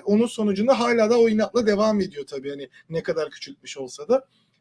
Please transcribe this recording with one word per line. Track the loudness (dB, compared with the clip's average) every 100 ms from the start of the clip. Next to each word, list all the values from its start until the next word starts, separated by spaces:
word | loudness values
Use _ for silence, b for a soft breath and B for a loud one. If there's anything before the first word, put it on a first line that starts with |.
Onun | 0 2 2
sonucunda | 0 -2 0 2 2
hala | 2 2 4
da | 4
o | 4
inatla | 2 0 0 2
devam | 2 2 2
ediyor | -2 -6 -10
tabii, | -10 -10
hani | -12 -14 b -10
ne | -8
kadar | -4 -4 -4
küçültmüş | -8 -18 -18 -16 -14
olsa | -14 -10 -2
da. | -2 -2 _ _ _